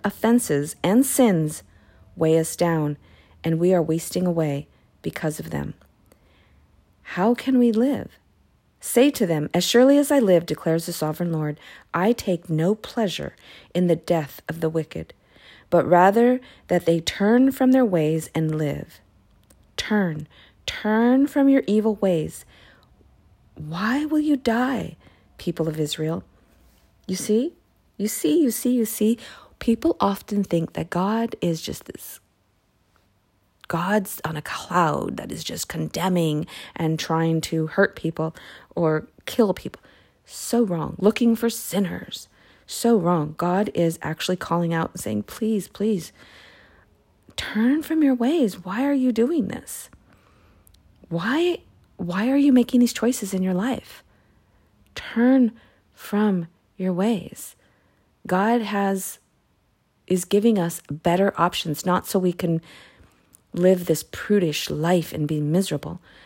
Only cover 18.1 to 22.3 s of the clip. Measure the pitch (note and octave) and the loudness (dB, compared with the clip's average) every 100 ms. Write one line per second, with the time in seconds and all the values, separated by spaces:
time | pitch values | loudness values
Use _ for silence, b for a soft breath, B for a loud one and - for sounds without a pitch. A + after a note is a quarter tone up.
18.1 | D#3+ - E3 D#3+ D#3 D3 C#3+ - - _ | 0 -2 -2 -2 0 -2 -4 -10 -18 _
19.1 | _ _ _ _ _ _ - - G#3+ F3+ | _ _ _ _ _ _ -12 -2 0 0
20.1 | D3+ D3+ b b b - - G#3 A3 A#3+ | -4 -10 b b b -12 -6 0 2 4
21.1 | C4 C#4+ D4 C#4 C4+ - G#3+ A3 G#3 F#3+ | 4 2 4 4 4 4 2 2 0 0
22.1 | E3 D#3+ | 0 -2